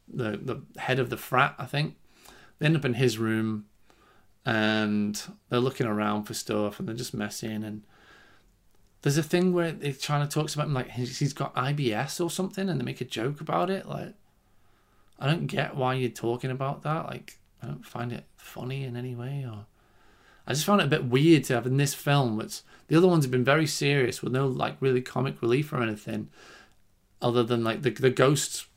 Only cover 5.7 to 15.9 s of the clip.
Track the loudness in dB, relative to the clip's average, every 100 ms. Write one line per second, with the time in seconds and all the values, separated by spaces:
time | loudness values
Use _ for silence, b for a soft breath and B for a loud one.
5.7 | 0 -2 0 0 -2 -4 -8 -2 0 0
6.7 | -4 -8 -6 -6 -6 -6 -6 -6 -6 -8
7.7 | -10 -16 b b b b b b _ _
8.7 | _ _ _ 0 0 2 2 4 2 0
9.7 | -2 -6 -6 -2 0 0 -2 -2 -2 -2
10.7 | -2 -4 -6 -6 -2 -2 -2 -4 -2 -2
11.7 | 0 0 0 -4 -4 -4 -2 -4 -4 -2
12.7 | -2 -4 -6 -8 -4 -4 -4 -2 0 0
13.7 | -2 -6 -10 -10 -14 _ _ _ _ _
14.7 | _ _ _ _ -4 -2 0 0 -2 -2
15.7 | 0 0